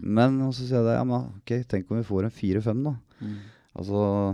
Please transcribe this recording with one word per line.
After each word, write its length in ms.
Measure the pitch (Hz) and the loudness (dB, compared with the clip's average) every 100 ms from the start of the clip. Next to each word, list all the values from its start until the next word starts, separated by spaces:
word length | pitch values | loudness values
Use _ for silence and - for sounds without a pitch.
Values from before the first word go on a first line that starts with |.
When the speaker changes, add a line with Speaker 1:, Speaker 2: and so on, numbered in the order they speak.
| 87 107 | 0 4
Speaker 1:
Men 240 | 127 135 135 | 4 4 0
så 180 | 123 | -4
sier 160 | 127 127 | 0 2
jeg 80 | 113 | 2
det, 80 | 120 | 2
ja, 80 | |
men 240 | 123 123 127 | 0 -2 -4
ok, 240 | 98 - 120 123 | -12 -4 -4 -2
tenk 240 | 98 92 | -4 -2
om 80 | 110 | -4
vi 80 | 104 | 0
får 180 | 98 107 | 0 -2
en 80 | |
fire-fem 480 | - 101 98 110 113 | -2 0 0 0 0
da. 120 | 147 123 - _ | -2 -4 -10 _
Speaker 2:
Mm. 200 | 107 104 101 - _ - | -10 -10 -14 -20 _ -10
Speaker 1:
Altså, 240 | 92 101 104 101 98 | -2 2 2 2 0